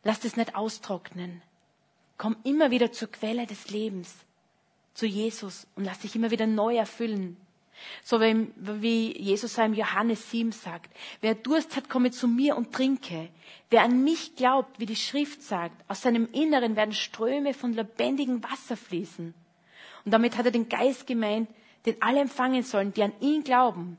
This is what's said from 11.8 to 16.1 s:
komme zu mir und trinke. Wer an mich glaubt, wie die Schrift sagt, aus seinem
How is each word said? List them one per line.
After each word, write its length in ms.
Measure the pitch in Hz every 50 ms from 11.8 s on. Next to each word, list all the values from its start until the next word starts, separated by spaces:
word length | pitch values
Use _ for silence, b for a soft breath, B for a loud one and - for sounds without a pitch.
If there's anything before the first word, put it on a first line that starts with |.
| - -
komme 220 | - 254 247 247
zu 180 | 247 - 254 240
mir 280 | 233 247 277 294 -
und 160 | - 240 233
trinke. 580 | - - 262 269 269 247 - - 175 160 160 170 B B B B B B B B
Wer 120 | 226 226
an 220 | - 240 247 254 269
mich 320 | 302 330 320 - - -
glaubt, 420 | - 254 254 262 269 254 - - -
wie 80 | 233
die 100 | 196 220
Schrift 460 | - - - - 285 294 285 - -
sagt, 400 | - - 214 175 170 170 - - - -
aus 140 | 196 -
seinem 260 | - 254